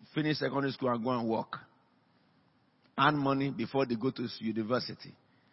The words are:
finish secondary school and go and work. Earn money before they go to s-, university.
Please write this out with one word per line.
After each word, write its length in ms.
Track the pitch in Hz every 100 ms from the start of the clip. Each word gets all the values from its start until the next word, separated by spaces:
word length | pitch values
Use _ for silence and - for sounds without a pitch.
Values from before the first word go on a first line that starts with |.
| - 156
finish 220 | 151 147
secondary 340 | 135 135 139
school 180 | - 127
and 140 | 120
go 80 | 117
and 180 | 123 113
work. 300 | 110 - - - _ _ _ _ _ _ _ _ _ _ _ _ -
Earn 180 | 139 147
money 360 | 135 135 139
before 340 | 123 113 135 131
they 100 | 117
go 140 | 131
to 140 | 123
s-, 140 | 120 -
university. 760 | 110 110 107 123 - 101 71 - _ _ _